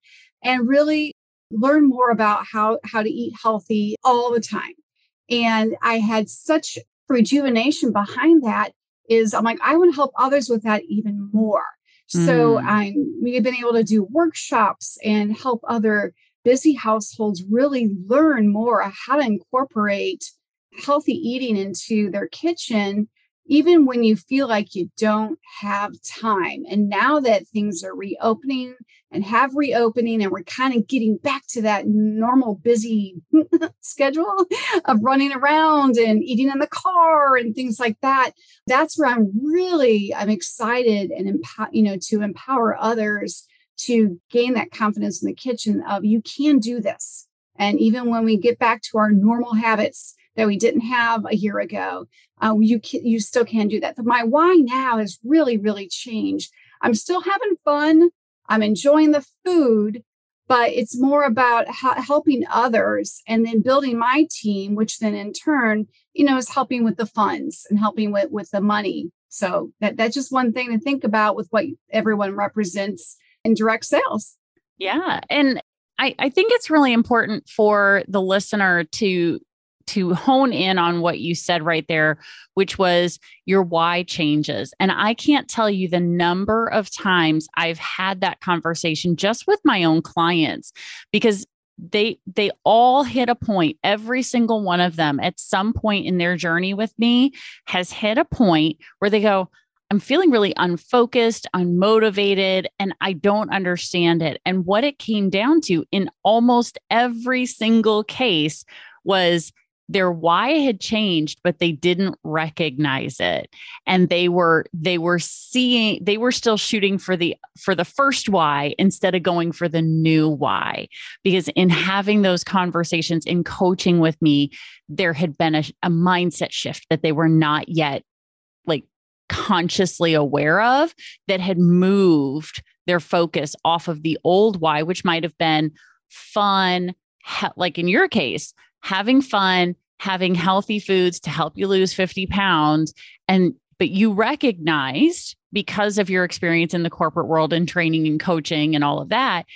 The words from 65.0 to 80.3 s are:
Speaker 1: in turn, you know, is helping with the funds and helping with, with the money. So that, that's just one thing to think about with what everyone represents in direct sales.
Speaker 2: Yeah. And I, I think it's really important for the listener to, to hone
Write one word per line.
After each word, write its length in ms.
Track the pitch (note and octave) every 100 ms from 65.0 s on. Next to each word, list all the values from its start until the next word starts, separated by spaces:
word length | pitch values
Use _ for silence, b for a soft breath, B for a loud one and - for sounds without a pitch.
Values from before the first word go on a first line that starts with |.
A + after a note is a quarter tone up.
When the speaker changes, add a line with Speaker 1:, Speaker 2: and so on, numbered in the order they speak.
| A3
Speaker 1:
in 180 | G#3 G#3
turn, 540 | F#3 - D4 A3+ G#3+ G#3+ _ _
you 140 | - C#4+
know, 100 | C4
is 140 | B3
helping 340 | - C4 B3
with 140 | A3+ -
the 80 | A3
funds 600 | - G3 E3+ - - -
and 80 | G#3
helping 340 | G#3+ G3+ G#3
with, 180 | G3+ G3+
with 200 | G#3 F#3+
the 100 | G3+
money. 500 | G3+ G#3 G3 D#3+ E3+ _ _
So 420 | - F#3 F3 - -
that, 160 | G#3 -
that's 180 | A3
just 160 | C#4 C4
one 220 | C4 B3
thing 200 | A#3 B3
to 60 | A3+
think 260 | C#4 C#4
about 320 | G#3+ G#3+ G#3+ G3
with 100 | -
what 140 | G#3+ E3 - -
everyone 460 | A3 G#3+ G#3 G3 G3+
represents 800 | G3+ G#3+ F#3+ G3 G3 F#3 - - _ _
in 100 | A3+
direct 320 | A3 A3 A3 -
sales. 500 | C#4+ - G#3+ - - _ _ _ -
Speaker 2:
Yeah. 440 | F#3+ B3+ F4+ - -
And 320 | C#4 C#4 A#3 - _ _ -
I, 160 | C4 -
I 100 | C#4
think 240 | F#4 A4
it's 160 | A#4 -
really 240 | D#4 C4+
important 560 | A#3 - A#3 G#3 G#3+ -
for 540 | - G#3 G#3 G3 G3 -
the 120 | F#3+
listener 640 | F#3+ G3 - G#3 F#3+ F3
to, 560 | E3 - G3+ F3+ E3+ B2 _ _ _ _ -
to 280 | G#3 F3+
hone 400 | F3+ -